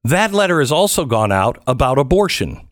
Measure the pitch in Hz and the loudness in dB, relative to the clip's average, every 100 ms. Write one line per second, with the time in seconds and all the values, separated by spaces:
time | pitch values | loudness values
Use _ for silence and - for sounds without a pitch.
0 | 113 175 220 202 196 165 131 151 202 - | 0 0 0 0 2 2 2 2 0 0
1 | 143 113 107 95 101 - - 127 131 131 | -2 0 2 2 0 -2 -4 -2 0 0
2 | 135 185 196 - 78 - - | 2 0 0 -4 -8 -8 -18